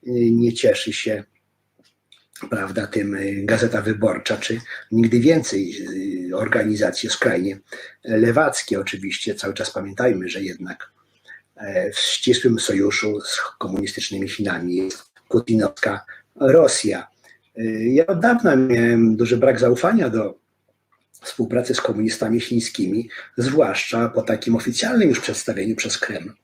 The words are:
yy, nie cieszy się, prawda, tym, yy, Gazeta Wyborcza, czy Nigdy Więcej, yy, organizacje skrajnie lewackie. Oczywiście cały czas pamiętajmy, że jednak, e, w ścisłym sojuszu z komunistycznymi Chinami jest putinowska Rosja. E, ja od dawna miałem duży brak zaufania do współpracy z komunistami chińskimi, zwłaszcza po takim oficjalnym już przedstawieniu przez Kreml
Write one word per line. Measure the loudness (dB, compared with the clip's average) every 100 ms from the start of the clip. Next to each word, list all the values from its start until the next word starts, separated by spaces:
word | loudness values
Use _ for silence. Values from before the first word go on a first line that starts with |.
yy, | -2 2 4
nie | 4 4
cieszy | 2 2 2 -2
się, | -6 -4 -4 -8 _ _ _ _ _ _ _ _ _ _ -18 -8
prawda, | -6 -4 -6 -4
tym, | -4 -2
yy, | -4 -4 -4
Gazeta | -2 0 0 0
Wyborcza, | -2 0 0 -2 -4 -6
czy | -4 -6 -8 -16 -2
Nigdy | 2 4 6
Więcej, | 6 4 2 -4 -4 -6 -10 -8 -6 -6 -6
yy, | -4
organizacje | 0 0 0 0 -2 -2 -6
skrajnie | 0 0 0 -2 -6 _ -18 -18 -18
lewackie. | -2 2 4 4 2 -2 -4 -4
Oczywiście | -4 -8 -8 -8 -6 -6
cały | -6
czas | -6 -6
pamiętajmy, | -6 -10 -2 0 0 -4
że | -6
jednak, | -8 -8 -12 -14 -18 _ _ _ _ -20 _ _
e, | -4 -2 -2
w | -2
ścisłym | -2 -2 2 4 4 2
sojuszu | 0 0 2 0 -2 -4
z | -6 -6 -6 -8
komunistycznymi | -8 -6 -6 -6 -8 -6 -6
Chinami | -4 -4 -2 -2 -2
jest | -4 -8 -18 _ _
putinowska | 0 2 2 2 0 -4 -4 -10 -20 _ 0
Rosja. | 6 8 6 4 -2 -4 -8 _ _ _ _ -8
E, | -6 -2 2
ja | 4 4
od | 4
dawna | 4 4 4 4
miałem | 4 4 4 6 4 4
duży | 2 4
brak | 4 4
zaufania | 4 4 4 4 2
do | -2 -4 -8 _ _ _ _ _ _ _ _
współpracy | -16 -6 -2 -2 0 -2
z |
komunistami | -2 -2 -2 -2 0 0
chińskimi, | 0 -2 -2 -4 -2 -2 -6 -12 -14 -4
zwłaszcza | 0 2 2 0 -4 -2 -2
po | -2
takim | -2 -2 0 0
oficjalnym | 0 -4 0 4 4
już | 2
przedstawieniu | -2 -6 -6 -4 -4 -4
przez | -4 -4
Kreml | -6 -8 -10 -20